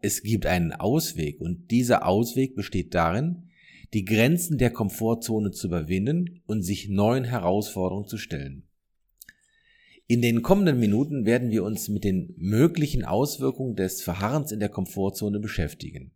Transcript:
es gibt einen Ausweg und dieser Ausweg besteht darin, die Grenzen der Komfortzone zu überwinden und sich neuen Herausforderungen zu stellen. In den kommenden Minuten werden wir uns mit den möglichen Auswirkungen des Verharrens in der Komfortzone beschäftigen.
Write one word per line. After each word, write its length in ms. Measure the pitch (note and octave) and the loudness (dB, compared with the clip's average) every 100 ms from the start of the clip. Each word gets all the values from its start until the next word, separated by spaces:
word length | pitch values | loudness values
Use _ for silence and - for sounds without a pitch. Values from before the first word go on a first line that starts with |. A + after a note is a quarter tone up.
es 220 | G#2 - | -4 -4
gibt 220 | G#2 A2 E2 | -2 0 2
einen 280 | F2+ E2 | 2 0
Ausweg 680 | - F#2+ B2 - - D2+ - | 0 2 2 0 -4 -6 -4
und 320 | E2 F2 - | -6 -6 0
dieser 340 | A#2+ A#2+ A#2 - | 0 4 2 4
Ausweg 520 | G2+ A#2 C3+ C3 G2+ | 2 2 0 -2 -2
besteht 360 | G2 F#2+ E2 | -4 -4 -2
darin, 520 | F2 E2 G2+ E3 F3 - _ - - - G#2+ | 2 2 2 -2 -4 -10 _ -20 -20 -4 -4
die 100 | F#2+ | 0
Grenzen 540 | A2 B2 F3 - C#3 | 4 4 4 0 2
der 100 | A#2 | 2
Komfortzone 800 | - G2 - A2+ A#2 - A2 G#2 | 2 -4 0 -2 -2 -2 -2 -2
zu 160 | - F#2 | -4 -4
überwinden 800 | E2+ D#2 F#2+ A2+ E3+ F3 - - | -2 -2 -2 0 0 -2 -8 -6
und 160 | G#2+ | -4
sich 280 | F2 G2+ G2+ | -2 -4 -2
neuen 340 | G2 G#2+ C3 | 2 2 2
Herausforderungen 840 | A#2+ A#2+ F2 G2+ G#2 F#2+ F#2 G2 G#2 | 0 0 2 0 0 -2 -2 -2 -6
zu 120 | A2 | -10
stellen. 480 | - D2+ C#2 C#2 - _ _ _ _ _ - _ _ _ _ _ _ - - | -8 -8 -10 -14 -20 _ _ _ _ _ -20 _ _ _ _ _ _ -20 0
In 160 | A#2 | 2
den 220 | A#2+ A#2 | 4 2
kommenden 360 | A#2 G3 F3+ B2+ | 4 4 6 4
Minuten 460 | G#2+ G#2 D3+ C#3+ G#2+ | 4 2 0 0 2
werden 240 | B2 B2 | 2 2
wir 140 | G#2+ | 0
uns 260 | G2 A2 - | -2 -4 -4
mit 140 | G2 | -2
den 320 | G2+ F#2 F2 - | 0 0 -2 -6
möglichen 680 | F#2 A2 E3 E3+ D3 - | 0 4 4 4 0 0
Auswirkungen 720 | - A2 D3 - C3 - C3 G2 | 0 0 0 0 -4 -2 -6 -2
des 280 | F#2 - | -2 -2
Verharrens 480 | - F2+ G#2 D3 C3+ | -6 -4 -2 -2 -2
in 80 | G#2+ | -4
der 100 | G#2 | -4
Komfortzone 720 | - F#2 G2 G2 - G#2 G#2 | -2 -4 -2 -2 -2 -4 -2
beschäftigen. 720 | G#2+ - D#2 - - - C2 | -4 -2 -4 -6 -14 -14 -18